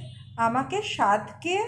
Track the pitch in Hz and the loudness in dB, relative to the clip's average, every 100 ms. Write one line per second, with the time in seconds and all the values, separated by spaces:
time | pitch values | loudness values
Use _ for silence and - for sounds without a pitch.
0 | - - - - 226 247 269 392 415 - | -10 -16 -12 0 0 2 0 -4 -4 2
1 | 214 214 - - 330 381 | 4 4 0 -8 -2 -2